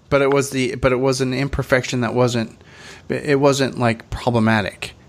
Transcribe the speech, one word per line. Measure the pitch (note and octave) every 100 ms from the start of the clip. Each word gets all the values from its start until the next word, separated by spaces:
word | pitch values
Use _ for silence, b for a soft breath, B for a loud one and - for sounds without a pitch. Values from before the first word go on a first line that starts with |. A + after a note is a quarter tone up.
| _
but | C#3+
it | C#3
was | C#3 C3
the, | C3+ B2+ B2
but | B2+
it | B2+
was | C3 C3
an | C3
imperfection | B2+ C#3 - C3 B2+ - B2+
that | A#2
wasn't, | A#2 B2 A#2 A2+ - B B B B -
it | B2+ C3+ C#3
wasn't, | C#3+ C3+ B2+ -
like, | A#2+ A2+ -
problematic. | - - A#2+ A2 A2 F#2+ - - -